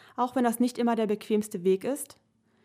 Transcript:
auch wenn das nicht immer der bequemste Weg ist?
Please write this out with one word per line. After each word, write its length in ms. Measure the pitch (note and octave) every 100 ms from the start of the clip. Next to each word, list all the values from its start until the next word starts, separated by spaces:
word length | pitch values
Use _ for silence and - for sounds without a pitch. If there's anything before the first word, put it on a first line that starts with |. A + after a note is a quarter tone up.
| -
auch 220 | - B3 C4
wenn 80 |
das 160 | A#3+ A3+
nicht 180 | B3 -
immer 160 | A#3
der 140 | A3+ G#3+
bequemste 560 | G#3 - G#3+ G#3 F#3+
Weg 180 | F3+ F#3+
ist? 360 | G#3+ C#4+ - - _ _ _ _